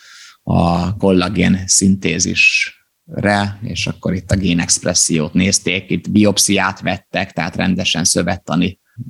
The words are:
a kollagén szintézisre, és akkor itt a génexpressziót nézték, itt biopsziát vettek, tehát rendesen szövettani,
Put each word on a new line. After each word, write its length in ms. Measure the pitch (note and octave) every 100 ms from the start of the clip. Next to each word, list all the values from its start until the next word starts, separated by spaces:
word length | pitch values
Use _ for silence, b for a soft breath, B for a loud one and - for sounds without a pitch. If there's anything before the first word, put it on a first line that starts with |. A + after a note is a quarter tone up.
| B B B B
a 520 | - F2+ E2+ F2 F2 G2+
kollagén 680 | G2 F#2 F2+ F#2 F#2 F#2+ F#2+
szintézisre, 1900 | - G2 F#2+ F#2 E2+ F#2 F2+ - - - - _ _ - - G2+ G2+ G#2 G2+
és 260 | G2 F2 -
akkor 260 | - F2+
itt 180 | F#2 -
a 40 | G2
génexpressziót 1000 | F#2 F2 F2+ - F2 F2+ - D#2+ D2+
nézték, 560 | F2+ F#2+ F#2+ - F#2 -
itt 220 | F2 F#2
biopsziát 680 | G2 G#2 G2 - G2 F#2+ F#2+
vettek, 520 | F2+ F#2+ _ F2+ G2
tehát 240 | - E2 -
rendesen 480 | F#2 F#2 F#2+ D#2+
szövettani, 760 | F2+ F2+ F2+ F#2 - D#2 F2+ - _ -